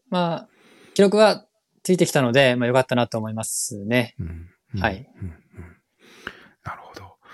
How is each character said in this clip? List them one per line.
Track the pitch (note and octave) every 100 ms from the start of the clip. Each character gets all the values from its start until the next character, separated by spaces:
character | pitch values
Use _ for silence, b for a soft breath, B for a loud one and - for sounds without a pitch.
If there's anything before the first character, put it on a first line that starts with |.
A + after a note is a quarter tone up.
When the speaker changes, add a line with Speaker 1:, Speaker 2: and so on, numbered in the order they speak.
| -
Speaker 1:
ま | F3+ E3+
あ、 | D#3+ - b b b b
記 | -
録 | G3 G#3
は | G#3+ - _ _ _ _
つ | -
い | F3+
て | E3
き |
た | D3
の | B2
で、 | C3 C3 B2
ま | A#2+
あ、 |
良 |
か | B2+
っ | -
た | B2
な | A#2
と | A2+
思 | A2
い |
ま | A2
す | A2 - - G#2 G2+
ね。 | B2 A#2+ -
Speaker 2:
う |
ん。 | E2 E2 E2+ _ _ G2+
う |
ん。 |
Speaker 1:
は | A2
い。 | G2 C#3+ -
Speaker 2:
う | F2+
ん。 |
う |
ん。 | D#2 _ F2+ E2+ _ _ _ B B B B B B
な | - -
る |
ほ | -
ど。 | - - _ B